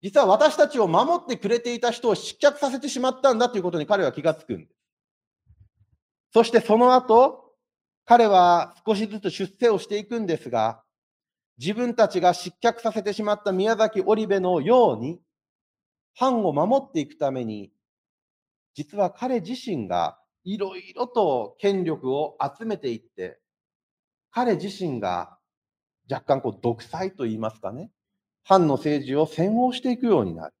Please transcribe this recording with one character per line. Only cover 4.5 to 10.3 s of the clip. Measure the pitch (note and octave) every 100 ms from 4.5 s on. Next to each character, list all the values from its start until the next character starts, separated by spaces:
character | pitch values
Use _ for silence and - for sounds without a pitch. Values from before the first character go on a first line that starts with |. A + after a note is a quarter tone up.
ん | G2+ -
で |
す。 | _ _ _ _ _ _ _ _ _ _ _ _ _ _ _ _
そ | A3
し | A3+
て | A#3
そ | G#3+ A3
の | B3
後、 | B3+ B3+ A3+ C4+ - _ _ _ _ _ _ -
彼 | A#3+ A3+
は | F#3+ F3 F3 C#3+ _ -
少 |
し | G3+ G#3+
ず | G#3
つ | G3
出 | - F#3+ _
世 | A#3+
を | G3+
し | -
て | G#3
い | G#3
く | A#3
ん |
で | G3+